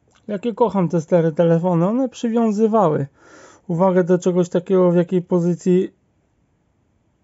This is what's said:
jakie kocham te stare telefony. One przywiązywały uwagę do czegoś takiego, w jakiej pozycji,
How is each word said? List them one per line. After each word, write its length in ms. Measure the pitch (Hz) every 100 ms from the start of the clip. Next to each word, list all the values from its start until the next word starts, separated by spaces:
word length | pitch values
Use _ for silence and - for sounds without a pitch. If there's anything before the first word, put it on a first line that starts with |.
| _ _ -
jakie 260 | 202 240
kocham 360 | 208 220 190 175
te 120 | 170
stare 300 | 151 175 165
telefony. 560 | 151 170 165 180 170 180
One 220 | 247 254
przywiązywały 960 | - 233 233 226 208 220 220 170 143 139 _ - - - - -
uwagę 360 | 165 190 180
do 160 | 170 180
czegoś 300 | 185 180 175
takiego, 420 | 180 175 185 180
w 40 | 175
jakiej 260 | 170 180
pozycji, 720 | 175 180 175 165 185 180 196 _ _ _ _ _ _ _ _ _ _ _ _ _